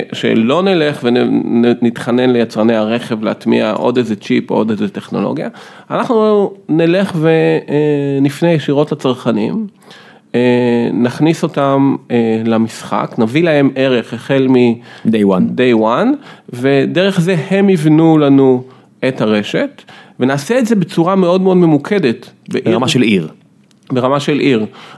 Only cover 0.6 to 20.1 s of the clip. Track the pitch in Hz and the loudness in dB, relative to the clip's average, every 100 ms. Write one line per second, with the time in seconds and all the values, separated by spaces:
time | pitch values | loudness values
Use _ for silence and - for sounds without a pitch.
0.6 | 190 180 147 143 120 123 120 110 90 117 | 0 0 0 -2 0 0 0 -2 0 0
1.6 | 120 117 120 117 - 120 127 120 117 110 | 2 2 -2 -2 -4 0 2 0 -2 0
2.6 | 110 113 107 117 117 110 107 104 113 117 | 0 0 0 -4 -4 -6 -4 -4 0 0
3.6 | 110 104 123 127 110 104 - 123 - 107 | 0 -2 0 0 -2 -6 -2 -4 -2 -2
4.6 | 110 104 104 95 - 95 101 - 233 - | -2 -2 -4 -8 -10 -6 -6 -6 -8 -12
5.6 | - - - 147 233 226 214 208 190 - | -20 -20 -8 -6 -2 0 2 2 0 -6
6.6 | - 156 165 185 190 170 160 160 160 160 | -4 0 2 0 -2 0 2 2 2 0
7.6 | - 147 151 147 143 139 139 139 170 160 | -2 -2 0 0 -2 0 0 0 0 0
8.6 | 143 143 151 151 135 123 127 110 113 214 | 0 -2 -2 -2 -4 -2 -2 -2 -2 -4
9.6 | 202 - - - - - _ 120 123 123 | -8 -12 -20 -20 -20 -20 _ -2 2 2
10.6 | 123 120 117 95 120 123 151 160 160 147 | 2 0 0 0 -2 0 0 0 -4 -2
11.6 | 139 139 139 - - 120 113 110 113 113 | 0 2 0 0 -2 0 0 0 0 0
12.6 | 113 - - 107 139 - 113 139 170 147 | -2 -6 -6 -6 -4 -2 -2 0 2 2
13.6 | 135 135 135 123 107 117 - 135 131 127 | 2 0 0 0 -2 -12 -2 0 2 4
14.6 | 120 117 - - 117 110 101 92 90 120 | 2 0 -8 -6 -2 2 2 2 0 0
15.6 | 127 117 107 127 226 294 - - - 123 | 2 2 2 2 0 -2 -6 -20 -16 -4
16.6 | 131 139 135 143 196 190 165 175 139 196 | 0 2 2 0 0 0 0 -2 0 2
17.6 | 202 185 156 151 165 156 143 139 135 127 | 2 2 4 4 4 4 4 4 4 2
18.6 | 127 - _ _ 131 131 110 107 101 - | -2 -20 _ _ -6 -2 0 0 -2 -4
19.6 | 277 - - - - | -4 -8 -20 -20 -20